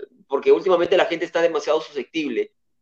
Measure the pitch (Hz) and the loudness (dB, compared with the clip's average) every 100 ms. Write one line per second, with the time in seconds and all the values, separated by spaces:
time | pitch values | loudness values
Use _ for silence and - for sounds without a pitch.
0 | - _ - 135 135 156 190 170 175 180 | -20 _ -6 -2 2 2 4 2 2 2
1 | 156 165 165 170 165 151 139 156 - 143 | 2 -4 -4 -2 0 0 -2 -2 -2 -10
2 | 120 160 147 110 107 _ _ _ | -8 -6 -4 -4 -6 _ _ _